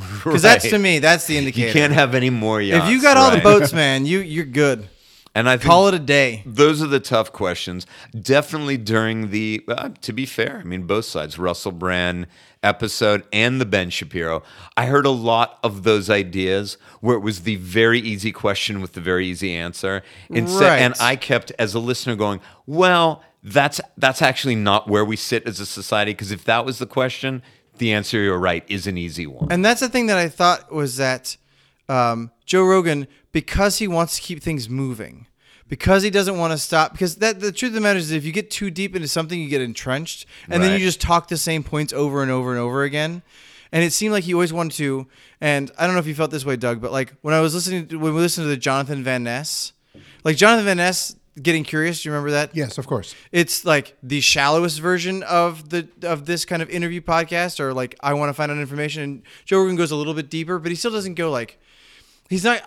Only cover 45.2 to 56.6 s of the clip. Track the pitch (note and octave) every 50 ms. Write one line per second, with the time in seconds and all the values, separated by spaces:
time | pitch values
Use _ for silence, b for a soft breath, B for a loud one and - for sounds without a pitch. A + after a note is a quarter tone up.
45.2 | b b b b D#3+ D3 C#3+ C#3 C#3 - - - E3 F3+ F#3 F3+ D#3 D#3 D3+ D3
46.2 | D#3+ D3 D#3 D3+ C3+ C#3+ C3 A#2+ B2 B2 A#2+ A2+ A#2 B2 A2+ C3+ C3 A#2+ - _
47.2 | - D3+ D#3 D#3+ D#3+ D#3+ D3+ F3+ E3+ F#3 F#3 F3+ D#3+ - D#3+ D#3 D#3 D#3+ D3+ D#3+
48.2 | E3+ F3 - F3 D#3+ D3 C#3+ B2+ A#2+ C#3+ C3 C3+ C#3 C3 D3 C#3 B2+ C3 B2+ B2
49.2 | A#2+ A#2 A#2 C3 D3+ - - - - - _ _ b b b b b b b b
50.2 | b D#3 D#3 C3 F#3+ G#3+ A#3 A3+ G#3 G3+ F#3 F3 F3 F3+ F#3 - - - - _
51.2 | _ _ _ D3+ C3 - D#3+ E3 D3 - - D#3 D#3 E3+ E3+ D#3 - D#3 D3+ D3
52.2 | C#3+ D3 D3 D3 D3+ D3 - D#3+ C#3+ A#2+ - - B2+ - D3 A2 F2+ - B B
53.2 | B B - F3 E3+ - - - - F3+ D3+ C#3+ C3+ - - _ - B2+ C#3+ C#3+
54.2 | B2+ - - D3+ C#3 D3 D#3 E3 F3 F3 D3+ D3+ D#3 F3+ F#3 F3 E3+ F3+ F#3+ F#3+
55.2 | E3 - F3+ E3+ E3+ F3 E3 D#3+ D3+ D3 E3+ F3 E3 - _ - E3+ E3+ E3 D3
56.2 | C#3+ D3+ F3 D#3+ - - F3+ D#3+